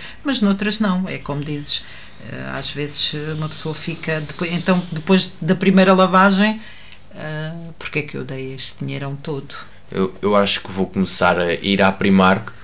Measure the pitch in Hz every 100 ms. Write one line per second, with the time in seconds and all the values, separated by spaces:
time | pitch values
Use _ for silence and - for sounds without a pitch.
0 | - - 285 262 202 196 208 208 214 185
1 | 185 139 - 143 147 147 147 - - -
2 | - - - 127 131 135 135 139 143 -
3 | - 151 151 156 156 - 156 151 - 151
4 | - 156 151 - 170 175 165 180 180 156
5 | - 190 - - 160 185 190 190 190 185
6 | 185 190 196 190 214 220 - - - -
7 | - - 156 156 156 170 165 - - 151
8 | 147 139 127 135 131 131 - - 139 139
9 | 139 139 165 139 139 - - - - -
10 | 95 - 101 101 98 - - 92 92 98
11 | 92 - 90 87 87 82 98 98 98 98
12 | 98 95 92 98 - -